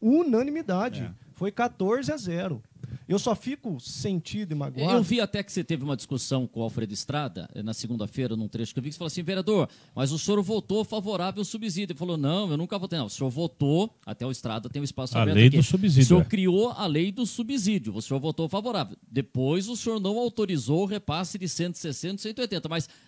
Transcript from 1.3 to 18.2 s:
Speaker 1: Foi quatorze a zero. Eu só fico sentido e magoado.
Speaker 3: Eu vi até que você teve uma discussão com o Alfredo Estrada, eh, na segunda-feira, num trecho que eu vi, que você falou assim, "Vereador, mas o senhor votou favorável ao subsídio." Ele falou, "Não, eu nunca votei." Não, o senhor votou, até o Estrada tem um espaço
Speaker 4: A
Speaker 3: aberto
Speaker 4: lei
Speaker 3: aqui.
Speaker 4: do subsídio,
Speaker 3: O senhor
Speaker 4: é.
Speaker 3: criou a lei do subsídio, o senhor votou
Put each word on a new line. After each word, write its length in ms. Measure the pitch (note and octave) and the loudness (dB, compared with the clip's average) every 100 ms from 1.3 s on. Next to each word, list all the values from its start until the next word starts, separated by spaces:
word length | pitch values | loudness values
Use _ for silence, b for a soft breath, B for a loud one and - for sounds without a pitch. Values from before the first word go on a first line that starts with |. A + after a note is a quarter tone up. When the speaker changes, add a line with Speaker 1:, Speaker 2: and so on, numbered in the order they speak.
Speaker 1:
Foi 180 | - F#3+ | -6 -4
quatorze 600 | G3+ A#3+ - F#3 B3 B3+ | -2 -2 0 0 0 -2
a 60 | D4+ | -4
zero. 460 | F#3 E3+ F#3+ A#2+ - - B B B | -4 -4 -4 -6 -10 -18 B B B
Eu 120 | G3+ | 0
só 160 | A#3+ G#3 | 0 -2
fico 440 | B3 C#4+ A3+ C3+ | -4 -6 -6 -8
sentido 720 | - - G#3 F3+ - G3+ F#3+ | -8 -6 -4 -4 -4 -6 -4
e 20 | D3 | -4
magoado. 360 | C#3 B2+ D#3 | -6 -2 4
Speaker 3:
Eu 120 | A#3+ | 4
vi 180 | F3 A#3 | 4 2
até 200 | G3+ G#3 | 0 -2
que 80 | G3 | -4
você 120 | F#3 | -4
teve 200 | - E3 | -2 -2
uma 120 | C#3+ C3+ | -2 -4
discussão 520 | - B2+ - C3 B2 | -4 -6 -2 -2 -2
com 120 | A#2+ | -4
o 40 | |
Alfredo 300 | A2+ A#2 G#2+ | -4 -4 -6
Estrada, 540 | G#2 - D3 C#3 F2 - | -6 -6 -4 -4 -8 -12
eh, 80 | - | -8
na 120 | G#2+ | -6
segunda-feira, 600 | A2 A2 A#2+ G#2 - B2 A2+ | -6 -6 -4 -4 -4 -4 -2
num 120 | G#2+ | -4
trecho 260 | A2+ A2+ | -6 -6
que 60 | - | -6
eu 40 | |
vi, 60 | C3+ | -8
que 60 | - | -6
você 20 | |
falou 100 | E3 | -8
assim, 140 | - | -6
"Vereador, 460 | E3 F#3+ F#3 G#3 C3 b b A#2 | -4 -2 2 2 0 b b -4
mas 160 | C3+ | -2
o 60 | D3+ | -2
senhor 220 | - G#3 | 0 2
votou 420 | F#3 A3 - G#3 | 2 -2 0 0
favorável 560 | G#3 G#3+ G3 F#3+ F#3 F#3+ | 0 -2 -2 -2 -2 -4
ao 40 | G3 | -6
subsídio." 480 | A3+ A3 E3 G3 | -6 -4 -4 -4
Ele 60 | D3 | -4
falou, 180 | F3+ D#3+ | -4 0
"Não, 320 | C#3 F3+ G3 | 2 0 0
eu 80 | D3 | -2
nunca 200 | F3+ G3+ | -2 -4
votei." 200 | F#3 E3 | -4 -4
Não, 80 | G#2+ | -4
o 40 | |
senhor 200 | - C3+ | -4 -4
votou, 640 | B2 E3+ - C#3+ D#3+ A3+ _ - | -2 -4 0 2 4 2 _ -12
até 200 | G#2 B2+ | -8 -6
o 60 | |
Estrada 360 | B2+ A#2+ A2 A2 | -6 -6 -6 -6
tem 140 | C#3+ | -6
um 40 | C#3 | -6
espaço 300 | - B2 A#2 | -6 -2 2
Speaker 4:
A 40 | |
Speaker 3:
aberto 140 | G#2+ G2 | 4 10
Speaker 4:
lei 100 | B2 | 10
Speaker 3:
aqui. 100 | D3+ | 10
Speaker 4:
do 60 | |
subsídio, 400 | C#3 F#3+ G3+ C3+ | 6 4 6 8
Speaker 3:
O 40 | B2 | 10
senhor 140 | F3 | 8
Speaker 4:
é. 40 | D#3 | 6
Speaker 3:
criou 460 | F#3+ F#3 F#3 A#3+ | 2 4 4 2
a 140 | - F#3+ | 0 0
lei 240 | D3+ F#3+ | 0 0
do 140 | G3+ A#3 | 0 -4
subsídio, 720 | - A3+ C#4 F#3+ G3+ A2 G2 | -4 -4 0 2 0 -2 -6
o 60 | |
senhor 180 | - | -4
votou 300 | C#3 | -2